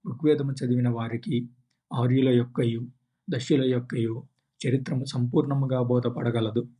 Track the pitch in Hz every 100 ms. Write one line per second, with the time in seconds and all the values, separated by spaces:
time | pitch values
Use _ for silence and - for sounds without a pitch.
0 | - 123 151 143 139 135 127 123 123 117
1 | 117 117 - 117 - _ _ _ _ -
2 | 123 131 131 123 123 - 120 113 123 _
3 | _ _ - 131 - 147 131 123 123 123
4 | 113 117 - _ _ _ 127 135 135 131
5 | 135 127 120 151 135 139 135 127 120 123
6 | 120 120 117 117 107 113 120 _